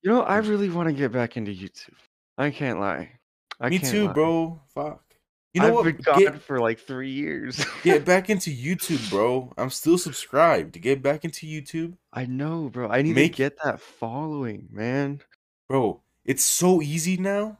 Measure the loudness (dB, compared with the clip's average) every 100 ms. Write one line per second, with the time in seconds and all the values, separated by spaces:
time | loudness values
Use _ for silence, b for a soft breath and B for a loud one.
0 | 4 2 4 0 2 0 0 0 0 0
1 | 0 0 -2 -4 -8 -8 -12 -16 -20 _
2 | _ _ _ -4 -4 -2 -4 -2 -2 -4
3 | -8 _ _ _ _ -6 -2 0 0 0
4 | 0 2 2 0 -2 -6 _ -10 -10 -10
5 | _ _ _ _ _ 4 6 6 2 2
6 | 4 6 6 2 -4 0 0 -2 -8 -8
7 | -8 -6 -6 -6 -8 -6 -6 0 4 4
8 | 4 2 2 -2 -2 -6 -4 -4 -2 -4
9 | -2 2 2 0 -4 -6 -6 -2 2 2
10 | 2 -8 -2 4 6 6 0 -6 -2 0
11 | 0 -2 -6 -10 -12 -12 -8 -8 -8 -10
12 | _ -8 -6 -4 -4 -4 -6 -6 0 2
13 | 4 4 4 2 -4 -2 -6 -6 -12 _
14 | -8 -8 -8 -6 -8 -10 -14 -8 -4 -2
15 | -4 -8 _ _ _ _ _ 0 0 -2
16 | _ _ -4 0 0 2 4 4 2 -4
17 | -2 -2 0 -2 -4